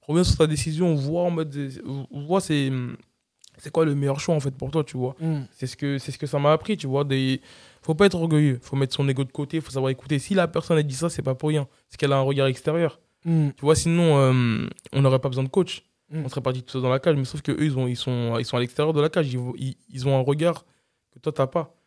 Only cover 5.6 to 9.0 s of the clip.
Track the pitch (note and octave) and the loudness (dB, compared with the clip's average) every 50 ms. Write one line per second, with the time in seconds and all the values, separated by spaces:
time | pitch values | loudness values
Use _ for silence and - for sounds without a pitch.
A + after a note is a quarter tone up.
5.6 | - B2+ - - - C#3+ C#3 C3+ - - C3+ - - C3+ - C#3+ C#3 D3 D#3 D#3+ | -10 -10 -8 -6 -4 -4 -2 -4 -4 -8 -8 -8 -8 -4 -2 2 4 4 4 4
6.6 | - - G#3+ - - C3+ C3 C#3 D3 C#3+ C3+ C3+ C3+ C3 C3 C3 _ - - - | 2 -2 -4 -2 -2 -2 0 0 0 2 0 0 2 0 0 -2 _ -12 -20 -20
7.6 | - - - _ _ - D#3+ D3+ G3+ G3 F#3+ F3 E3 E3+ D#3 D3+ D3+ D3 B2+ B2 | -20 -20 -20 _ _ -4 4 6 6 4 6 2 0 2 4 4 4 4 2 0
8.6 | - - - C3+ C#3 C3 - - | -4 -6 -2 -2 -2 -2 0 0